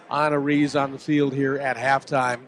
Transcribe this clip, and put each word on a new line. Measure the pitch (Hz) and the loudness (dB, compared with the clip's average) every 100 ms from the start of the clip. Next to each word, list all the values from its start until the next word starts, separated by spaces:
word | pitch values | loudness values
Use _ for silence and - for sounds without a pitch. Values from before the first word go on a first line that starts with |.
| - | -6
honorees | 143 151 147 143 147 147 147 | -2 0 0 2 2 2 0
on | 135 | -2
the | 135 | -4
field | - 151 143 | -2 0 2
here | 135 135 139 | 0 -2 -2
at | 139 120 | -4 -2
halftime | 127 135 - 143 123 123 | 0 0 0 -2 0 -4